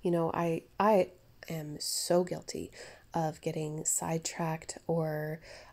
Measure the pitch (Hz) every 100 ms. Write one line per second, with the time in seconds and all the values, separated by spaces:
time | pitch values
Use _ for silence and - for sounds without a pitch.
0 | 185 170 165 - 170 165 - - 202 208
1 | - - - - - 160 151 151 - -
2 | - 175 180 160 - - - - - -
3 | - 165 160 156 165 160 151 156 160 -
4 | 170 165 - - 165 160 - - - 165
5 | 156 151 151 160 - - -